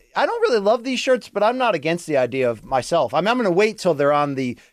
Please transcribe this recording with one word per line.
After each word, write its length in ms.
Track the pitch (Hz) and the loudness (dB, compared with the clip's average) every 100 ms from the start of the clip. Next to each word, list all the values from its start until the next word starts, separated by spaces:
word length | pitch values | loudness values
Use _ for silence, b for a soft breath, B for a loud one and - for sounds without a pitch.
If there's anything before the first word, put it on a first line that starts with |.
| _ | _
I 120 | - 285 | -2 -2
don't 160 | 466 | 0
really 180 | 440 240 | 0 2
love 240 | 196 233 | 2 0
these 160 | 233 247 | 0 -4
shirts, 300 | - 247 - | 0 0 0
but 120 | 202 | 0
I'm 160 | 208 254 | 0 0
not 160 | 240 | 0
against 320 | 175 147 170 - | 0 -2 -4 0
the 120 | 143 | 0
idea 340 | 127 131 123 | 0 0 0
of 140 | 113 - | -2 -2
myself. 480 | 131 - 170 123 | -4 0 0 0
I 80 | 143 | 0
mean, 80 | 185 | 0
I'm 80 | 247 | 0
gonna 120 | 220 | 0
wait 260 | 170 214 220 | 2 2 0
till 160 | 185 | -2
they're 180 | 147 143 | 2 2
on 240 | 147 147 135 | 2 0 -2
the 220 | 131 117 b | -6 -6 b